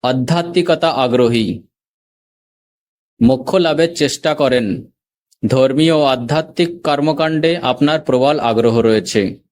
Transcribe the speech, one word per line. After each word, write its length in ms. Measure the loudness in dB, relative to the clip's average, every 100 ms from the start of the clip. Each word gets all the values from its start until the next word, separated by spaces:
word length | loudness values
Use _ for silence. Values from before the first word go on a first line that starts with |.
আধ্যাত্মিকতা 840 | -2 -2 0 -2 -2 -2 0 0 0
আগ্রহী। 680 | 0 0 2 2 0 -2 -6 -12 _ _ _ _ _ _ _ _ _ _ _ _ _ _ _
মোক্ষ 340 | 2 2 0
লাভের 360 | 0 0 0 0
চেষ্টা 400 | 0 -4 -2 -4
করেন। 320 | 0 0 0 -2 -6 -10 _ _ _ _ _
ধর্মীয় 520 | -2 2 2 2 2
ও 80 | 2
আধ্যাত্মিক 680 | 2 0 -2 -2 -4 -4 -4 -2
কর্মকাণ্ডে 720 | -4 0 0 0 -2 0 -2 -2
আপনার 400 | -2 0 0 0
প্রবল 360 | 0 0 2 0
আগ্রহ 340 | 0 2 2 2
রয়েছে। 420 | 2 2 0 -2 -2 -6 _